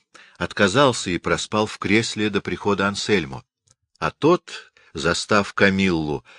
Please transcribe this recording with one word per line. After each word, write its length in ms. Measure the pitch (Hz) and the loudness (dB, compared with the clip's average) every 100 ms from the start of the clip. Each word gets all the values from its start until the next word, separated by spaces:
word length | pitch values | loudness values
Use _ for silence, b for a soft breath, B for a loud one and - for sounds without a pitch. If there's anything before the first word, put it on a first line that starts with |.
| _ B B - | _ B B -8
отказался 720 | 87 - 101 113 139 - 98 | -4 2 2 4 4 2 -2
и 80 | 82 | -2
проспал 480 | - 82 - 107 107 | -2 -2 -2 -2 -2
в 120 | - | -4
кресле 500 | 95 107 113 107 107 | 0 0 0 -2 -2
до 120 | 98 | -2
прихода 480 | - 90 104 95 98 | -4 -4 -2 0 0
Ансельмо, 560 | 98 - 101 71 65 - _ _ _ _ - | -2 0 0 -2 -10 -16 _ _ _ _ -6
а 120 | 78 | -6
тот 580 | - 151 175 - - - b b | 0 2 2 -2 -18 -18 b b
Застав 580 | 80 78 85 - 107 98 | -4 -2 -2 0 0 0
Камиллу 720 | - 98 95 95 82 76 69 b | 2 2 4 2 0 -2 -6 b